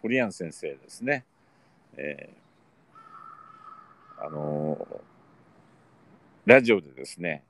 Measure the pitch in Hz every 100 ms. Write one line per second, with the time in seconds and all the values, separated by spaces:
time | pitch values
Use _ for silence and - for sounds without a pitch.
0 | 113 131 117 92 85 - 78 67 - -
1 | 120 143 - _ _ _ _ _ _ -
2 | 71 71 - - - _ - _ _ -
3 | - - - - - - - - - -
4 | - - 71 78 76 76 76 76 - -
5 | - - - - - - - - - -
6 | - - - - - 131 117 104 73 65
7 | 69 - 85 76 _